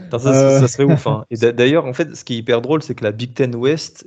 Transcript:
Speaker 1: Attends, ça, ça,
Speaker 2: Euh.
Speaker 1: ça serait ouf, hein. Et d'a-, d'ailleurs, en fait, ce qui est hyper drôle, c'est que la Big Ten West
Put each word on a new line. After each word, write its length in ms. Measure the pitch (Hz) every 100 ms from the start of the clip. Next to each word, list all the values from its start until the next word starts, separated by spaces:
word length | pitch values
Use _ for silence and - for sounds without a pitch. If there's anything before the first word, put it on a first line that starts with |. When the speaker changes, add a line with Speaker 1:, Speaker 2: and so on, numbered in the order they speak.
| -
Speaker 1:
Attends, 100 | 120
ça, 160 | 135
ça, 140 | 135 135
Speaker 2:
Euh. 120 | 135
Speaker 1:
ça 80 | 123
serait 160 | -
ouf, 220 | 139 151 113
hein. 180 | 107 -
Et 80 | 113
d'a-, 140 | 117
d'ailleurs, 340 | 120 127 160 139
en 80 |
fait, 200 | 131 160
ce 120 | - -
qui 80 |
est 20 | 117
hyper 240 | 113 117
drôle, 220 | 123 156
c'est 120 | 143
que 100 | 117
la 80 | 107
Big 200 | 107 123
Ten 220 | 123 123
West 500 | 117 131 160 - -